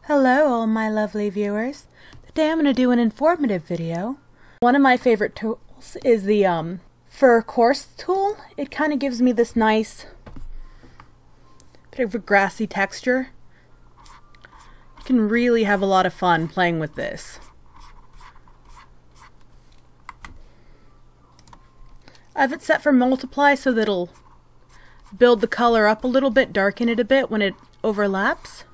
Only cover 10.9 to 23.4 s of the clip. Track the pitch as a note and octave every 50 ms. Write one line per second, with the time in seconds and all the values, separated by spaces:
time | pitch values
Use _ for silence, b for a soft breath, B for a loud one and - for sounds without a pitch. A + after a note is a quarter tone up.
10.9 | b b b b b _ _ - - - - - - - - - _ - - -
11.9 | - - C4 G#3+ F#3 A#3 F#3+ - G#3 G3+ G3 F#3+ - - A3+ G3+ - G3 G3 G3
12.9 | - - - B3+ B3 C4 C4 - - - - b b b b b b b b b
13.9 | - _ - - - - - - - - - b b b b b b b b b
14.9 | b - - - B3+ A#3+ G#3+ G#3 A3 A#3 A#3+ B3 A#3 A#3 A3 G3 G#3 G3 G3 G3
15.9 | G3 F#3 F#3 F#3 - - - F3+ E3+ D#3+ D#3+ D#3+ - - F#3 F3 E3+ D#3+ D#3 D3
16.9 | - - B2 - - - - - - - - - _ - - - - - - -
17.9 | - - - - - - - - - - - - - _ - - - - - -
18.9 | - - _ - _ - - - - - - - - - _ - - - - -
19.9 | - _ - - - _ - - - b b b b b b b b b b b
20.9 | b b b - _ _ _ _ _ - - - - - - - _ - - -
21.9 | - - b b b b b b b - C#4 C4 C#4 E4 - - D#4+ - - D4+
22.9 | C#4+ B3+ B3 B3+ C4 C4 - C4 - -